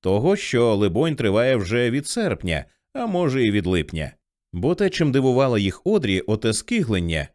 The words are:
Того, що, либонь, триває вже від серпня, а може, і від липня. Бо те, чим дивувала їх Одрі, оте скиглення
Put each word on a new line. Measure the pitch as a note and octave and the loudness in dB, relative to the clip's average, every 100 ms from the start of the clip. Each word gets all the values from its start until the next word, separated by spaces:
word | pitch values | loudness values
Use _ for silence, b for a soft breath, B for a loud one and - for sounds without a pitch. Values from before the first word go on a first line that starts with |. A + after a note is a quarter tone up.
Того, | F#2+ G2 C#3+ G3+ | 0 0 2 0
що, | - B2 A#2 | 0 0 2
либонь, | G2+ G2+ F2+ D#3+ D3 | 2 2 2 -2 0
триває | A2+ G2+ B2 B2+ | 0 2 2 0
вже | F2+ A#2 A#2+ | 0 0 0
від | B2+ C#3+ | -2 -4
серпня, | - G#3 G2+ F#2 D#2 - _ _ | -4 -2 -2 -2 -4 -6 _ _
а | C#4 A#3+ | -8 -4
може, | F3+ E3+ C3 A#2 | 0 0 2 2
і | |
від | G#2 F2 | 2 2
липня. | F2+ D2+ D#2+ D2 - _ _ _ | 0 -2 -6 -8 -10 _ _ _
Бо | F2 A#2 | -4 -2
те, | F3 G3 | 0 0
чим | - D#3 | 0 0
дивувала | C3 C3 B2+ C3+ A#2 | 2 2 2 2 2
їх | G2 - | 0 -2
Одрі, | - G#3+ C3 F#2+ | 0 0 2 -2
оте | - G#2+ A2+ | 0 -2 0
скиглення | A2 - A#3+ C3+ G2 E2+ D#2+ C#2+ | -2 -2 -2 0 0 0 -2 -4